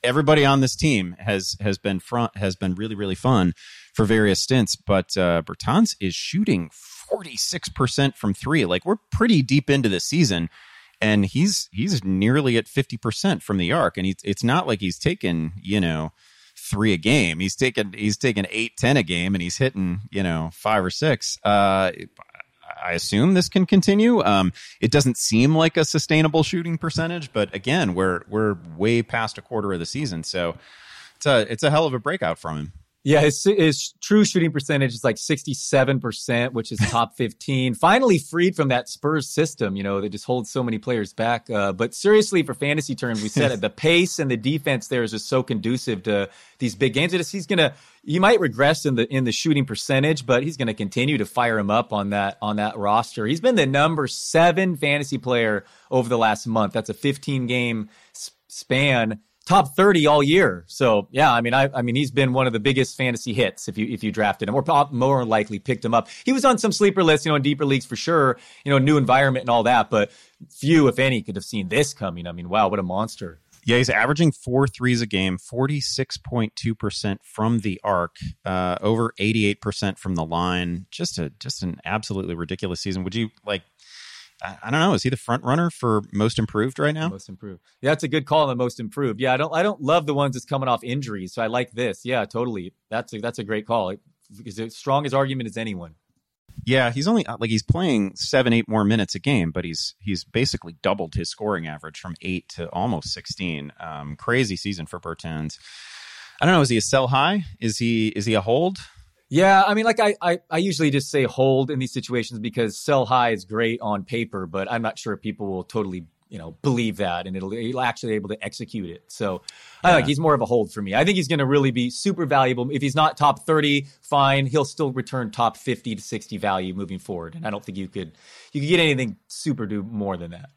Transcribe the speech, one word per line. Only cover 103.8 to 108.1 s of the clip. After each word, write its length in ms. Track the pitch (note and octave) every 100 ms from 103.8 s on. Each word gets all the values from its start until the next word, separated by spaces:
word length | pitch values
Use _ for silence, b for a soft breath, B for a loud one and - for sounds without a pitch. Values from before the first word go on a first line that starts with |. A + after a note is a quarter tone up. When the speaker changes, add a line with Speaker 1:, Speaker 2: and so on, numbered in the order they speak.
| E2+ D2+ D2 D2+
Speaker 1:
crazy 400 | - A#2+ A2+ F#2
season 300 | G2+ F#2 D#2
for 140 | F2+
Bertans. 580 | E2+ E2 E2+ D#2 D#2 - B B B B B B B B
I 60 | D#3
don't 80 |
know, 80 | F3+
is 80 | C3+
he 80 | A#2
a 40 |
sell 260 | - C3+ B2+
high? 380 | C3+ D3+ G3+ E3 -
Is 200 | A#2 G#2
he, 300 | A#2 A2+
is 180 | A2